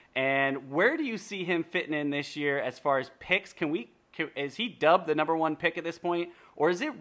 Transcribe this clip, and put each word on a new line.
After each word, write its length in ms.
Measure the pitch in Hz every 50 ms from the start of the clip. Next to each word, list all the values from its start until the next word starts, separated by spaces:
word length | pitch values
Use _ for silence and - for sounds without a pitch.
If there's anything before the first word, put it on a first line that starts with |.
| - _ -
And 560 | 131 131 135 139 139 139 135 135 139 135 135
where 260 | 139 156 190 247 311
do 60 | 320 302
you 160 | 262 226 190
see 240 | - - 208 190 180
him 220 | 165 180 165 165
fitting 300 | - - 180 - - 156
in 160 | 151 147 147
this 260 | 143 143 143 - -
year 240 | 147 147 143 139 139
as 180 | 117 127 123 -
far 220 | - 143 139 135
as 100 | 127 - - -
picks? 340 | - - 180 196 190 - -
Can 180 | - 175 147
we, 200 | 156 202 240 - _ _ _ _ -
can, 180 | - 165 143 -
is 180 | 135 143 143 -
he 140 | - - 151
dubbed 400 | - - 147 156 170 190 175 156
the 80 | 151
number 200 | 156 156 156 165
one 200 | 160 160 160 156
pick 200 | - - 175 170
at 60 | 180 160
this 160 | 165 170 -
point, 300 | - 175 170 170 170 170 - - - - -
or 160 | - 147 165
is 100 | 180 175
it 120 | 262 311 254 196